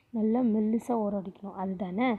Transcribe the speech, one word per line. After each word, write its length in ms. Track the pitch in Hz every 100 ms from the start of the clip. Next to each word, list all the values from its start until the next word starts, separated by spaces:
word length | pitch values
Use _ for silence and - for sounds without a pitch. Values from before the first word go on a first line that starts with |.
| _
நல்லா 320 | 226 220 233
மெல்லிசா 500 | 240 214 214 226 -
ஓரம் 320 | 240 208 202
அடிக்கணும், 340 | 180 - 196 196
அதுதானே? 460 | 190 185 185 185 254